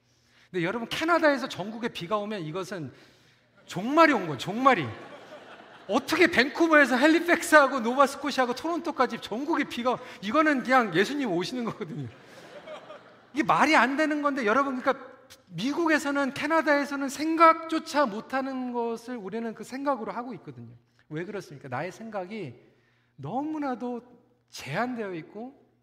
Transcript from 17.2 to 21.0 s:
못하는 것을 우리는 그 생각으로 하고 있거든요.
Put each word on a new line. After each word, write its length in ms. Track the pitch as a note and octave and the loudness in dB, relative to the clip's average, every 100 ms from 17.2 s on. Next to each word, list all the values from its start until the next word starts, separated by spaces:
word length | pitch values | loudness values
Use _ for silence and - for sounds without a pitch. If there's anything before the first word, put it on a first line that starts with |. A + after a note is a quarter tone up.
| D#4 D#4+ E4 D#4+ - D#4+ - C#4+ C4+ | -2 6 6 6 0 -6 -2 0 0
못하는 640 | G#3 - C4 C4+ B3+ B3 | -2 -6 -4 -4 -6 -6
것을 460 | A#3+ A#3 A3+ B3 B3 | -4 -4 -6 -10 -12
우리는 360 | F#3 A3 A3+ A3 | -8 -8 -8 -10
그 80 | |
생각으로 480 | G#3 C4 C#4+ B3+ G#3+ | -12 -6 -2 -2 -4
하고 220 | G3 B3+ F#3+ | -8 -10 -12
있거든요. 380 | - A#2+ A#2 A#2+ _ _ | -14 -16 -18 -20 _ _